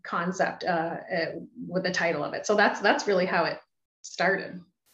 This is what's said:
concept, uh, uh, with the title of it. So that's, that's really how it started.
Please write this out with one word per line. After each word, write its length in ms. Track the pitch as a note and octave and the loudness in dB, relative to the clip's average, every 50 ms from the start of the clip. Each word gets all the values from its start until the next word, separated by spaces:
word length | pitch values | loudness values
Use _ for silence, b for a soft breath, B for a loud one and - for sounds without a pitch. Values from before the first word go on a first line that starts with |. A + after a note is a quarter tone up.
| - | -10
concept, 640 | - - F#3 E3+ F3+ F3+ - E3+ D#3 - - - | -4 -2 -2 0 0 0 0 0 0 -2 -4 -2
uh, 320 | - F3 E3 D#3+ E3+ F3+ - - - F#3 | 0 0 0 0 -2 -4 -6 -8 -4 -4
uh, 100 | E3+ D#3+ D3 - E3 - - - - - E3 | -2 -2 -4 -6 -8 -12 -14 -14 -12 -8 -4
with 160 | F3 F#3 F3+ | -2 -2 0
the 80 | F3+ F3 | 0 0
title 320 | - F3 E3+ D#3+ D3 D3 | 0 0 0 0 0 -2
of 100 | - - | -4 -4
it. 100 | - - | -4 0
So 100 | - G#3 | 2 4
that's, 240 | G3+ G3+ A#3 - - | 6 6 4 4 4
that's 260 | - - - D4 - | 4 4 4 4 2
really 200 | G#3 G3 F3+ F3+ | 2 2 2 2
how 180 | F#3 G3+ F3 D#3+ | 2 2 2 2
it 140 | D3+ C#3+ - - _ _ _ _ _ _ _ - | 0 -2 -6 -10 _ _ _ _ _ _ _ -20
started. 580 | - - - F3 F#3 F#3 - - - - F3+ F3 _ _ _ _ _ | -10 -4 0 0 2 0 0 -2 -6 -10 -12 -14 _ _ _ _ _